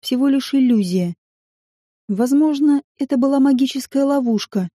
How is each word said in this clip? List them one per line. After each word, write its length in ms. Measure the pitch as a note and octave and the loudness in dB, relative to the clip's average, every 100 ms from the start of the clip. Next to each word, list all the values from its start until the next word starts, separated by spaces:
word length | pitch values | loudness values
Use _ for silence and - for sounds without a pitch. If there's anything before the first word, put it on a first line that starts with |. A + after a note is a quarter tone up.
всего 260 | - B3+ C#4 | -4 -2 0
лишь 260 | C#4 C4 | 0 0
иллюзия. 600 | C#4 B3+ A#3 F#3 F#3 F3 E3+ _ _ _ _ _ _ _ _ _ | 0 2 2 0 -2 -4 -8 _ _ _ _ _ _ _ _ _
Возможно, 760 | G3 B3 C#4 D#4 C#4+ D4 C#4+ - _ | -4 0 2 2 2 2 0 -2 _
это 200 | C4+ C4+ | -4 0
была 220 | C4+ C#4 | 0 2
магическая 680 | C4+ B3+ C4+ C#4 - C4+ C#4 | 2 2 0 -4 -6 -2 0
ловушка 640 | C#4+ B3 A3 - G#3 F3+ | 0 0 -2 -2 -6 -6